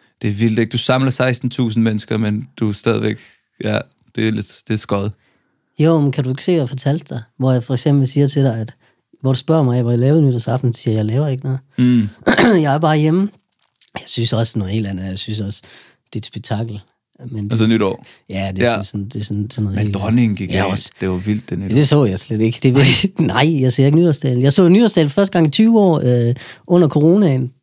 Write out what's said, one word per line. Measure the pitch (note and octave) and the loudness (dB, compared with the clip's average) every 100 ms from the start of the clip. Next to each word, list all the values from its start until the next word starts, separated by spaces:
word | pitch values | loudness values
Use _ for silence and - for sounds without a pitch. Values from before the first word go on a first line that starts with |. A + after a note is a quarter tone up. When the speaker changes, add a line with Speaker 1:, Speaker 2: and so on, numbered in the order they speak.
| _ _ | _ _
Speaker 1:
Det | G#2+ | -6
er | |
vildt, | G2+ A2+ A2 | 0 0 2
ikke? | A2+ | 0
Du | A#2 | -2
samler | - C3 C3+ | 0 2 0
seksten | B2+ C3 B2 B2 | 0 0 -2 -4
tusind | - A#2+ A2 | -2 -2 0
mennesker, | A2+ G#2+ - A2 | 0 0 -4 -2
men | A2 G#2 - - | -2 -4 -6 -4
du | A2 | -4
er | |
stadigvæk, | G2+ - A2 A2 G#2+ - _ _ _ | -2 -2 0 -2 -4 -10 _ _ _
ja, | A2 G#2+ - _ _ - | -4 -4 -6 _ _ -4
det | A2 | -2
er | |
lidt, | G#2+ G2+ - - | -2 -6 -12 -6
det | |
er | A2 | -6
skøjet. | - G2+ G2+ - _ _ _ _ _ - | -2 -4 -4 -8 _ _ _ _ _ -2
Speaker 2:
Jo, | D3+ E3 | 2 2
men | C#3+ | 2
kan | C3 | 0
du | B2+ | -4
ikke | C3 | -4
se, | - | -2
at | F3 | -2
jeg | C3 | -2
fortalte | C3+ C#3 D#3 - | -4 -4 -4 -6
dig, | C3 A2 - | -12 -14 -4
hvor | C3 | 0
jeg | B2+ | 0
for | A#2 | 0
eksempel | C3 - C#3+ C3 | -2 2 2 2
siger | D3 C#3+ | 0 0
til | C#3+ | 2
dig, | C3+ A2+ | 0 -2
at, | A2+ - _ _ _ _ | -6 -12 _ _ _ _
hvor | C3+ | -2
du | B2+ | -2
spørger | - D#3+ | 0 2
mig, | C3+ B2 | 2 0
hvor | A#2+ | 0
jeg | A#2+ | 0
laver | B2+ D#3 | 2 4
nytårsaften, | C#3+ A#2+ A#2 B2 B2+ | 2 0 -2 -2 -2
siger | A2+ - | -4 -2
jeg, | A2 | -2
"Jeg | |
laver | G#2+ A#2+ D3+ | -2 -2 -2
ikke | C3 | -4
noget." | C3+ C3 - - | -6 -8 -8 0
Speaker 1:
Mm. | B2+ B2 G#2 - - | 2 2 0 -2 0
Speaker 2:
<clears throat> | - A#3+ F#3+ | 2 4 4
Jeg | D3+ | 2
er | C#3+ | 2
bare | D#3 D#3 | 2 2
hjemme. | D#3 E3+ G3+ - _ _ _ _ - | 2 2 -2 -6 _ _ _ _ -20
Jeg | - - | -16 -10
synes | - A#2 | -4 -2
også | A#2 A2+ A#2 | -2 -2 -4
noget | F#2+ | -4
helt | G#2+ G#2 | -4 -4
andet. | F#2+ | -6
Jeg | F#2+ F#2 | -8 -8
synes | - G#2+ | -8 -8
også, | G2+ G2+ - - - _ | -8 -10 -16 -20 -20 _
det | _ - | _ -12
er | |
et | G#2+ | -12
spektakel. | G#2+ - G#2 A#2 G#2 - _ _ _ B2+ | -12 -8 -6 -6 -10 -16 _ _ _ -12
Men | A#2 | -8
det | G2+ | -4
Speaker 1:
Altså | A2+ A2 | 0 2
nytår? | A2+ G2+ - - - - | 2 0 -4 -12 -20 -12
Speaker 2:
Ja, | F#2+ G2 F#2+ | -8 -6 0
det | |
er | A#2+ | 0
Speaker 1:
Ja. | A2 | 0
Speaker 2:
sådan, | |
sådan, | G2+ G#2 | -4 -8
det | G2+ A2 | -8 -8
er | |
sådan, | G#2 G#2 G#2 | -8 -6 -6
sådan | - | -4
noget | G#2 G2 | -4 -2
Speaker 1:
Men | G#2 | -2
Speaker 2:
helt | |
Speaker 1:
dronningen | G2+ G2 A#2 A#2 G2 | -2 0 2 2 -2
gik | F#2 | -4
Speaker 2:
Ja, | F2+ G2 | -2 -2
Speaker 1:
af. | |
Speaker 2:
også. | F2+ - - | -4 -6 -6
Speaker 1:
Det | F#2+ | -4
var | F#2 | -4
vildt, | G2 G#2+ - | -4 -4 -6
det | F2+ | -8
nytår. | G2 A#2 | 0 2
Speaker 2:
Det | C#3+ | 4
så | D3 | 4
jeg | B2 F#2+ | 2 -2
slet | - G#2+ | -4 -2
ikke. | A2+ A#2 | -2 0
Det | C3 | 2
ved | B2+ C3+ B2+ | 4 4 2
jeg, | F#3+ - | 0 0
<laughs> | D#3+ | 0
nej, | A2+ D3 D#3 | 2 2 2
jeg | C3 | 0
ser | B2 C3+ | 2 4
ikke | D#3 | 4
nytårsdagen. | F3 C#3+ C3+ B2 | 2 0 0 2
Jeg | C3+ | 2
så | C#3+ F3+ | 4 6
nytårsdagen | F#3+ A#3 F#3 D3+ | 6 4 4 2
første | E3 G3 | 2 0
gang | F#3 D#3+ | 2 2
i | |
tyve | - A3+ A3+ | 4 4 4
år, | G3 D#3 B2 B2 A#2 | 4 2 2 2 2
øh, | B2+ - - - | -2 -8 -20 0
under | F3 D#3+ | 4 4
coronaen, | D3+ D#3 F#3+ F#3+ C3 B2+ - | 4 4 4 2 0 -4 -10